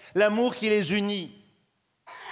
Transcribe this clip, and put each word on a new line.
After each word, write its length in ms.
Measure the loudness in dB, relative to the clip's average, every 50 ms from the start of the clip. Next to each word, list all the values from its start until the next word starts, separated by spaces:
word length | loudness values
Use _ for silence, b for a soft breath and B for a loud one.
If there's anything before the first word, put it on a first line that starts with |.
| B B B
l'amour 420 | 2 2 4 4 2 0 0 0
qui 140 | -2 0 2
les 240 | 2 2 2 2 0
unit, 360 | 0 0 -2 -4 -4 -6 -10 -14 -20 -20 _ _ _ _ _ _ _ _ _ _ _ _ -20 -20 -18 -16 -12